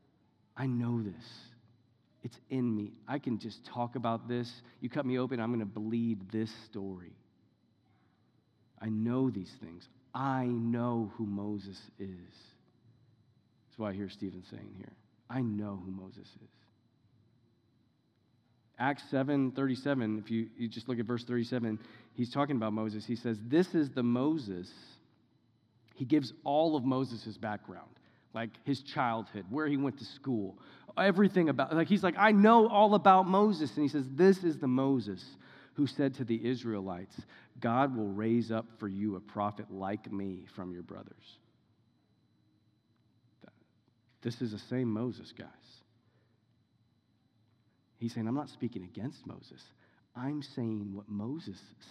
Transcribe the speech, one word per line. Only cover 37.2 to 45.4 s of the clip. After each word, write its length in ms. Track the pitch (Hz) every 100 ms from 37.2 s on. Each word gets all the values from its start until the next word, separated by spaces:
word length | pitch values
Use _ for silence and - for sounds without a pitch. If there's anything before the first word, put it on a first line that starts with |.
| - - - -
"God 360 | 117 120 139 123
will 120 | 101
raise 420 | 98 110 117 107
up 160 | 113 - -
for 100 | 104
you 260 | 95 107
a 60 | 95
prophet 500 | 104 110 104 104 101
like 420 | 95 95 104 -
me 320 | 98 98 90 92
from 180 | - 90
your 100 | 87
brothers." 560 | 85 90 - - - - _ _ _ _ _ _ _ _ _ _ _ _ _ _ _ _ _ _ _ _ - _ _ _ _ _ _ _
This 220 | 120 -
is 80 | 120
the 80 | 104
same 320 | - 127 120
Moses, 400 | 107 120 - -
guys. 160 | -